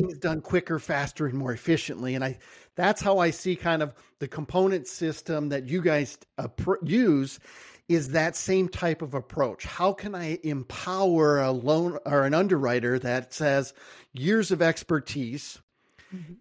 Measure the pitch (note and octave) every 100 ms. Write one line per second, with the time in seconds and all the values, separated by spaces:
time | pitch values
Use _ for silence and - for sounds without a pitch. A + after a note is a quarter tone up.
0 | F#3 D3+ F3 D#3+ - F3+ F3 D#3+ - D3
1 | C#3+ - D3+ C3 B2+ A2+ - D#3+ - A#2
2 | B2+ C3 C3 B2 - - - - F3+ G#3+
3 | G3 G3 F3 D#3 F#3 F3 E3+ D#3+ D3 -
4 | _ - C#3 - D3+ F3+ F#3+ F#3 C3 -
5 | E3 D3 - D#3 D3 C#3+ C3 F3 E3+ D3+
6 | C#3+ - _ - A#2+ - - F#3+ D3+ G#3+
7 | A#3 D3 C3+ - - - - - - E3+
8 | C3 D#3 D#3+ E3+ - F#3+ F3+ - F3 D#3
9 | D3+ C3+ - - C3 F#2+ - - F#3 G3
10 | G3+ F#3+ E3 E3+ D#3 C#3 A#2+ - - F#3
11 | F#3+ E3 D3+ C#3+ C3 C3 A#2+ D#3 F3 D3
12 | - C#3+ C3+ D#3 G3 E3+ C3 B2 A#2+ B2+
13 | B2+ B2 A#2+ - D3+ C#3 C3 - - -
14 | - B2+ D3 A3 F#3+ F3+ E3 D#3+ - D#3
15 | - D3 A#2+ C#3 - - _ _ _ _
16 | - F#3 D#3+ F3+